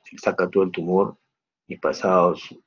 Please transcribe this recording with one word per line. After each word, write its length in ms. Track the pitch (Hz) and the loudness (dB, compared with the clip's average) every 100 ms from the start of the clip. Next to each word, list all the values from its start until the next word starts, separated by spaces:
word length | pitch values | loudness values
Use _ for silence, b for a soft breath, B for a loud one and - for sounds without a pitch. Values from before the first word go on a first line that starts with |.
se 140 | - - | -20 -6
saca 320 | 104 92 90 | -4 -2 0
todo 140 | 98 | 0
el 80 | 95 | 0
tumor, 440 | 87 85 92 101 - _ _ _ _ - | -2 0 0 0 -4 _ _ _ _ -20
y 100 | 90 | -6
pasados, 800 | - - 98 92 87 85 - - | -6 -2 2 4 4 0 -10 -20